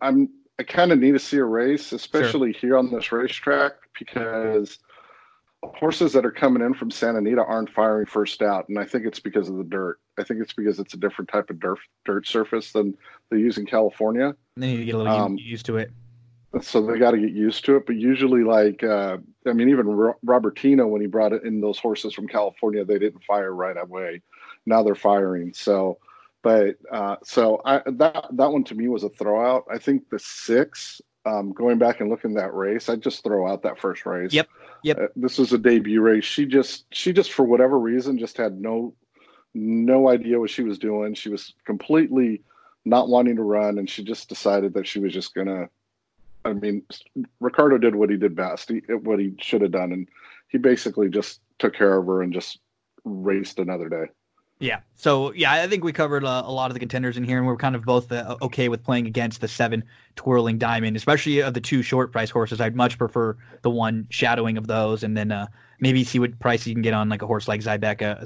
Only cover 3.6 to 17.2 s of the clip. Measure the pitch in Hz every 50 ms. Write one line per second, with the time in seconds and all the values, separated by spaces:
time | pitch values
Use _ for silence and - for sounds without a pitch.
3.6 | 143 143 - _ _ _ - - - - - 123 113 113 113 113 110 110 107 107
4.6 | 104 - - _ _ _ _ - - _ - - _ _ _ _ _ _ _ -
5.6 | - - - - 156 160 156 - 175 147 - 131 120 120 - - 147 135 127 120
6.6 | 117 123 135 - 120 117 - - 120 117 117 110 104 107 123 120 - - 113 113
7.6 | 107 - - 110 110 110 107 107 104 - - 107 104 - - - 107 104 101 92
8.6 | - - 104 107 117 - - 123 110 107 - - - 104 - 104 90 90 95 92
9.6 | 92 82 98 95 95 87 82 _ _ _ - - 98 - 117 110 107 - - -
10.6 | 104 107 90 95 98 - - 90 98 95 - - 90 - - 104 98 - 90 80
11.6 | - 92 98 - - _ _ _ - - 98 104 - - - 113 107 - 113 110
12.6 | - - - 110 104 101 98 _ _ - - - _ - 113 107 110 120 104 107
13.6 | 104 - 127 113 110 101 - - 110 110 113 123 135 143 143 _ _ _ - 123
14.6 | 127 131 123 117 113 117 113 110 110 110 110 107 104 98 98 98 110 117 117 113
15.6 | - - 113 110 110 - - - - - _ _ _ _ _ _ _ - - 120
16.6 | - - - 113 107 110 117 113 123 120 117 110